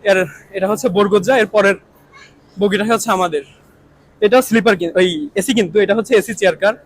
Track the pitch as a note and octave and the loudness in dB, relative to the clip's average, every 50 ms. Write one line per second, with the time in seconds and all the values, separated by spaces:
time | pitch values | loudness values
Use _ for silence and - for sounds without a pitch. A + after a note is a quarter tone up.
0 | _ G#3 G3 F#3+ F#3 - - - - _ - G3 F#3 F#3+ G#3+ - - B3 F3 G3 | _ 0 0 0 0 -4 -8 -20 -20 _ -8 -6 -4 -4 -4 -2 -4 -2 0 0
1 | G3+ G3+ G3 G#3 F3+ G#3 C4+ B3+ G#3+ F#3+ - G#3+ G3 G3 G3 - _ _ _ _ | 0 2 0 0 2 2 0 0 0 0 0 2 2 2 0 -2 _ _ _ _
2 | _ _ _ - - - _ _ _ _ _ - G3 G#3 F#3+ G#3 G#3 A3 A#3 A3 | _ _ _ -20 -20 -20 _ _ _ _ _ -4 -2 -2 0 -2 0 0 -2 -2
3 | - A#3 G3+ F#3 F#3 F3 D#3 D3 C#3 - - _ _ _ _ _ _ _ _ _ | 0 -2 -2 0 0 -2 -2 -6 -8 -8 -20 _ _ _ _ _ _ _ _ _
4 | _ _ _ _ G#3+ G#3 A3 B3+ B3+ - A3 A3+ F#3 A3+ G#3 E3+ F3 E3+ - F#3 | _ _ _ _ 0 4 4 4 2 2 0 0 2 2 0 0 -2 -2 0 2
5 | F#3 F#3 E3+ D#3 D3+ C#3+ _ G3+ F#3+ - B3 A#3 G#3 E3+ D#3+ G#3 G3+ G3 G3+ A3+ | 0 2 0 -4 -8 -6 _ -6 -2 0 0 0 0 0 2 0 2 2 0 -2
6 | G#3+ - B3+ G#3 F#3 - A3 - G3+ F#3 E3 D3+ - G#3 A3+ - - | 0 0 0 0 0 0 -6 0 0 0 0 2 -2 -2 -2 -2 -12